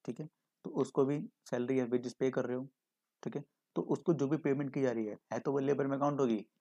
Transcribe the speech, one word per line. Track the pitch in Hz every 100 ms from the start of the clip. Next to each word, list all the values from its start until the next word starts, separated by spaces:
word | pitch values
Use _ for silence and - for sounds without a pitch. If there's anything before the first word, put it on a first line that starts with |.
ठीक | - 120
है, | 156 _ _ _
तो | - 151
उसको | 131 -
भी | 135 147 - _ -
salary | 123 123 131
या |
wages | 120 123 123 -
पे | 135
कर | 135 123
रहे | 127
हो, | 139 _ _ _ _ -
ठीक | - 143
है, | 143 _ _ -
तो |
उसको | - 143 -
जो | 151 139
भी | 151
payment | 147 139 139
की | 135
जा | 131
रही | 117 107
है, | 101 -
है | 117
तो | 143
वो | 139
labor | 139 139 139
में | 139
account | 143 139
होगी, | 131 107 - _